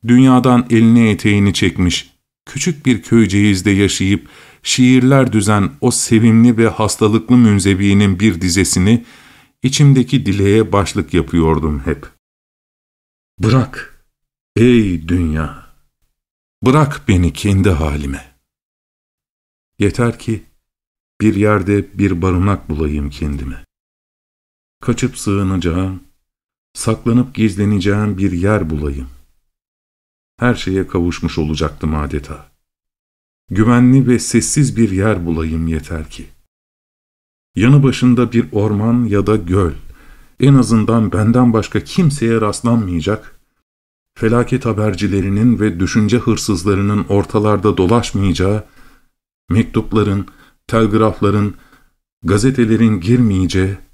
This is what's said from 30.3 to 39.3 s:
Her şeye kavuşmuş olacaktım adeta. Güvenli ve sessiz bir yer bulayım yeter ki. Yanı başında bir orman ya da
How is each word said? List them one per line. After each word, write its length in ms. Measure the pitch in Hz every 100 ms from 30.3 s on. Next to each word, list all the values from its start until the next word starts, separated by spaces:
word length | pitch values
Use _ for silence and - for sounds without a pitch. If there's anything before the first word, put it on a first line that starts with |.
| _
Her 140 | 120
şeye 320 | 117 - 95 90
kavuşmuş 520 | 90 87 85 82 -
olacaktım 560 | 78 76 76 - 78
adeta. 560 | 76 73 76 - 78 - _ _ _ _ _ _ _ _ _ _
Güvenli 580 | 98 107 120 123 135 120
ve 100 | 120
sessiz 580 | - 117 - - 131 104
bir 140 | 110
yer 360 | 95 107 95 85
bulayım 420 | 80 80 80 82
yeter 420 | 78 - 80 78
ki. 160 | - 69 _ _ _ _ _ _ _ _ _ _ _ _ -
Yanı 260 | 117 143
başında 500 | 139 - 127 120 117
bir 140 | 117 -
orman 520 | 104 107 104 113 120
ya 220 | 117 101
da 100 | 95